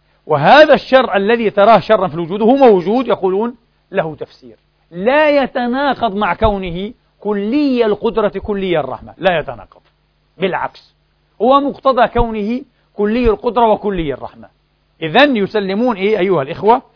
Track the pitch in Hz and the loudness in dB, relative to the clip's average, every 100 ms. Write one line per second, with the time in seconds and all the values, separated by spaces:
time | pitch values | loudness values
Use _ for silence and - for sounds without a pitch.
0 | _ _ - 147 165 269 311 247 - 262 | _ _ -4 0 6 8 8 4 4 2
1 | 233 196 196 233 208 202 202 208 - 214 | 2 0 0 0 0 2 4 4 4 0
2 | 180 156 160 202 226 277 254 190 170 247 | 0 -6 -6 0 2 4 6 4 2 -2
3 | 240 202 185 190 233 - _ _ _ 190 | 0 -2 -2 -2 -4 -8 _ _ _ -4
4 | 160 151 - _ 123 - _ _ _ 170 | -4 -8 -16 _ -20 -20 _ _ _ -6
5 | 214 294 302 285 254 254 240 262 285 240 | 0 2 2 2 -2 -4 -4 -2 -4 -4
6 | 233 196 208 226 220 196 185 170 208 - | -4 -4 -4 -2 -2 -2 -6 -8 -10 -14
7 | _ _ 202 208 208 285 285 247 220 202 | _ _ -6 -4 -2 -2 0 0 0 -2
8 | 226 220 202 190 - 202 190 160 127 113 | -2 -2 -2 -4 -8 -6 -2 -2 -4 -10
9 | 113 - 185 165 139 110 92 _ _ _ | -16 -6 -2 -2 -6 -12 -18 _ _ _
10 | _ _ _ - 185 143 131 - _ _ | _ _ _ -6 -6 -4 -8 -12 _ _
11 | _ _ _ - 233 277 285 - 269 247 | _ _ _ -4 2 2 0 -4 -2 0
12 | 214 240 233 220 202 254 - _ _ - | 0 0 -2 -4 -6 -6 -10 _ _ -4
13 | 208 240 240 202 240 214 226 208 208 185 | -2 0 0 0 -2 0 0 0 -2 -4
14 | 156 123 113 113 104 _ _ _ _ _ | -4 -8 -12 -18 -20 _ _ _ _ _
15 | 160 202 294 226 185 214 190 196 247 190 | -2 2 2 0 -2 -4 -4 -2 -2 0
16 | 196 208 190 165 135 165 202 254 - | -2 0 0 0 -2 -2 0 0 -2